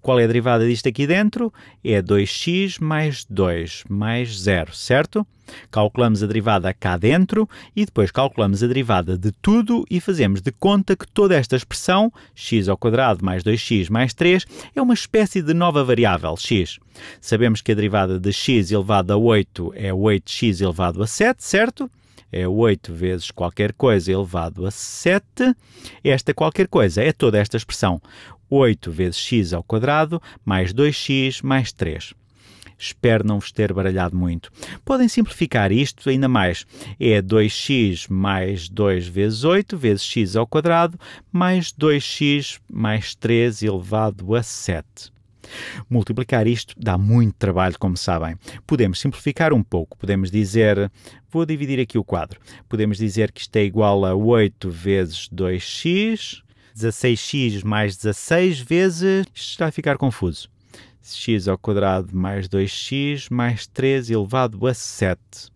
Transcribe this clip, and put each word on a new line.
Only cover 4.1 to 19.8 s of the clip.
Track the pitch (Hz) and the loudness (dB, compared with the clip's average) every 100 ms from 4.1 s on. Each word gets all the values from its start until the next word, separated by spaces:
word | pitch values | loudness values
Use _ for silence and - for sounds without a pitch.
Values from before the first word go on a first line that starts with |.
| 117 120 104 | -2 -4 -4
zero, | 95 92 78 - | 0 0 -2 -10
certo? | - 127 156 214 214 _ - - - | 0 0 2 -4 -6 _ -20 -20 -6
Calculamos | 110 107 - 120 104 | 0 0 2 2 2
a | 104 | 0
derivada | 107 107 101 92 | -2 0 0 0
cá | 95 95 87 | -4 -2 2
dentro | 107 165 190 208 220 - - - | 2 4 2 0 -2 -6 -10 -4
e | 208 | -2
depois | - 98 | 0 0
calculamos | - 135 - 101 98 | 2 -2 2 0 2
a | 120 | 2
derivada | 131 117 95 87 92 | 0 2 0 0 -2
de | 104 | -2
tudo | - - 226 220 233 - | -2 2 2 2 -2 -2
e | 175 | -4
fazemos | - 175 107 98 | -2 0 2 0
de | 131 | -4
conta | - 196 202 196 190 | -2 2 2 2 -2
que | - | -2
toda | - 196 160 | 2 4 4
esta | 123 127 | 2 -2
expressão, | - - - 190 226 - - | -2 -6 0 2 2 -2 -20
x | - - 113 95 | -16 -2 0 2
ao | 95 | 0
quadrado | 117 117 131 92 | 0 2 2 2
mais | 95 92 | -2 -2
dois | 95 110 | 0 -2
x | - 110 87 | 0 0 2
mais | 110 127 - | 0 0 2
três, | 175 180 - - - - | 2 2 0 -18 -10 -2
é | |
uma | 254 233 | 2 0
espécie | - 220 208 190 | 2 0 2 0
de | 151 | 0
nova | 165 175 147 | 2 2 2
variável, | 127 117 110 87 80 82 | 2 4 4 2 -2 -6
x. | - 110 85 - _ - - - | 0 0 0 -6 _ -20 -20 -18
Sabemos | - 110 120 110 | -2 2 2 2
que | - | 0
a | 107 | 0
derivada | 104 104 95 92 | 2 0 0 0
de | 98 | -2
x | - - 120 90 | -2 2 2 2
elevado | 104 98 101 92 | 0 2 0 2
a | 104 | 2
oito | 117 107 95 - 85 | 4 4 0 -6 -10
é | - | -6